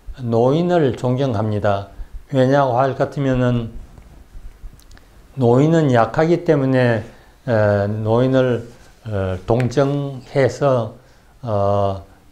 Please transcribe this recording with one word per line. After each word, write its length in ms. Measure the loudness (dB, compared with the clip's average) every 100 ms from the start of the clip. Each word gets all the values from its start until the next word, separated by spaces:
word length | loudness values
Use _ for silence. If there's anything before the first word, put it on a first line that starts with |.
| -16 -10
노인을 760 | -2 2 2 2 2 2 0 0
존경합니다. 880 | -2 -2 -2 -2 -2 -2 0 -2 -6 -14 -14 -16 -6
왜냐고 460 | 0 2 2 2 0
할 180 | 0 -2
같으면은 760 | -4 -2 -2 0 0 -2 -4 -12 -18 -20 -20 -20 -20 -18 -18 -18 -20 -20 -20 -20 -20 -20 -14 0
노인은 580 | 2 4 4 4 4
약하기 520 | 4 2 2 2 2 2
때문에, 580 | 0 2 2 2 0 -4 -18 _ _ -2
에, 400 | 0 2 2 0
노인을, 800 | -2 0 2 2 2 2 -2 -6 -20 -20 -18 -8
어, 320 | -4 -4 -4 -2
동정해서, 1500 | 0 0 0 0 -2 -6 -10 -6 0 0 0 0 0 -2 -10 _ _ _ -14
어, 640 | -4 -2 0 0 0 -4 -12 -20 _